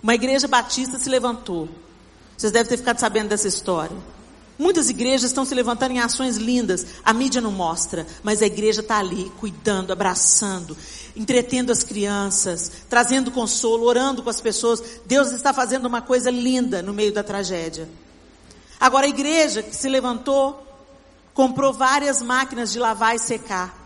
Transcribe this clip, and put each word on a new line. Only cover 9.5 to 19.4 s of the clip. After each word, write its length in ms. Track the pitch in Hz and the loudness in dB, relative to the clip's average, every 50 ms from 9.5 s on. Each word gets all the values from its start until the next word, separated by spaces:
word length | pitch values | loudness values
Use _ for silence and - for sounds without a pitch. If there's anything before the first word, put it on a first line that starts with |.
| 180 - - 214 202 190 185 185 | -10 -4 -2 0 0 0 -2 -4
abraçando, 880 | 185 180 202 185 180 - - - - - 220 196 190 180 170 151 156 - - - - - - - - | -4 0 0 0 0 2 2 4 4 2 2 -2 -4 -6 -8 -10 -14 -14 -16 -18 -18 -18 -18 -16 -10
entretendo 600 | 220 214 202 247 247 240 247 254 254 247 247 233 | -8 -2 2 2 2 2 0 -2 -2 0 0 0
as 100 | - - | 0 0
crianças, 880 | - 196 208 202 202 202 202 196 196 190 - - 190 170 170 - - - - - - | -4 -2 -4 -2 -2 -2 -2 -2 -2 0 0 0 -2 -2 -4 -8 -10 -12 -16 -8 2
trazendo 420 | 240 240 240 240 262 269 262 262 | 4 4 4 6 2 2 2 0
consolo, 520 | 247 254 226 208 - - - 226 226 233 233 | 0 -2 0 0 0 0 2 2 2 4 4
orando 400 | 240 240 247 262 277 269 247 - | 4 4 4 2 0 -2 -2 -4
com 60 | 233 | -6
as 100 | 226 - | -6 -2
pessoas. 420 | - 226 202 - - 233 233 226 - - - - - | -2 -2 -2 0 2 2 0 0 -2 -12 -16 -18 -4
Deus 280 | - 254 277 277 240 254 | 2 4 4 4 2 0
está 180 | 240 - 285 | 0 0 0
fazendo 360 | 269 277 247 226 254 262 240 | 2 2 0 0 0 -2 -2
uma 140 | 247 240 233 | -2 -4 -4
coisa 300 | 240 - 254 247 220 247 | 0 2 0 2 2 2
linda 500 | 247 247 240 254 254 254 247 - 185 180 | 0 2 0 2 2 2 0 0 -2 -4
no 120 | 170 196 202 | -4 -6 -2
meio 180 | 208 214 208 | 0 0 0
da 100 | 208 208 | 0 -2
tragédia. 680 | 202 208 202 202 196 175 185 170 165 165 160 156 160 160 - - - - - - - - - _ - - - - - - - - | -4 -4 -4 -6 -4 -4 -4 -4 -6 -8 -8 -10 -14 -14 -16 -20 -20 -20 -20 -20 -20 -20 -20 _ -20 -20 -20 -20 -20 -20 -2 4
Agora, 260 | - 254 247 269 269 | 4 6 6 6 2
a 40 | 294 | 2
igreja 520 | - - 277 294 320 330 | 0 0 0 2 4 4